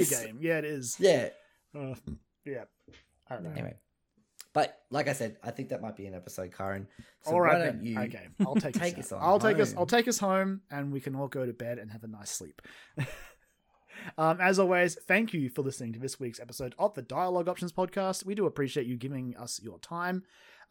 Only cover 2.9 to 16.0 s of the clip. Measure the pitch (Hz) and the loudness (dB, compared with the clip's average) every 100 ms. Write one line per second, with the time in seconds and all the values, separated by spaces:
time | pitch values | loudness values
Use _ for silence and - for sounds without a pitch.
2.9 | - _ _ _ 123 170 147 113 - _ | -20 _ _ _ -10 -8 -6 -8 -10 _
3.9 | _ _ _ _ _ - - 147 - _ | _ _ _ _ _ -2 2 2 -2 _
4.9 | 135 143 139 113 - 120 - - 117 107 | -2 0 0 -4 -6 -10 -8 -6 -6 -6
5.9 | - 98 92 - - 92 - 98 98 101 | -10 -12 -12 -12 -10 -10 -6 -4 -4 -8
6.9 | - - _ - 170 170 160 165 113 110 | -16 -20 _ 0 4 6 6 4 -2 -4
7.9 | 110 107 113 - - 185 147 165 - 175 | -4 -4 -6 -16 -4 0 2 0 -2 -2
8.9 | 175 135 98 165 202 220 185 208 110 175 | -4 -8 0 4 6 6 4 2 2 2
9.9 | 240 233 233 196 190 190 190 - 143 143 | 4 4 2 2 2 2 -2 -8 -6 -4
10.9 | 139 139 135 139 139 127 117 117 120 107 | -4 -4 -4 -4 -2 -4 -4 -6 -6 -8
11.9 | 110 110 107 101 - 85 - - - - | -12 -12 -12 -10 -10 -10 -16 -20 -20 -14
12.9 | - 131 - - - _ _ _ _ _ | -6 -6 -6 -16 -20 _ _ _ _ _
13.9 | - 175 - 160 170 185 190 185 180 175 | -16 -14 0 2 6 6 6 6 6 4
14.9 | 170 - 185 226 170 131 - 135 - 120 | 2 4 4 4 0 -2 -2 -2 -4 -8
15.9 | 113 | -6